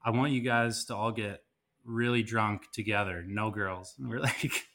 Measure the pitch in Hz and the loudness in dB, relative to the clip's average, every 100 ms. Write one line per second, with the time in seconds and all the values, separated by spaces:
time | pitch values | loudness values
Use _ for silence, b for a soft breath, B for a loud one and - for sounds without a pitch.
0 | 117 117 143 127 123 117 117 110 - 104 | 0 2 4 2 2 4 2 0 -4 -2
1 | 110 110 104 98 _ _ _ _ 117 113 | -2 -2 -4 -6 _ _ _ _ -6 0
2 | 120 120 107 113 107 107 - - 104 101 | 2 2 2 2 2 0 -4 -6 0 0
3 | 98 87 87 101 110 104 98 92 95 - | 0 -2 -4 -2 -2 -2 -2 -4 -10 -10
4 | 127 117 127 - - - - | -6 -2 0 0 -2 -4 -8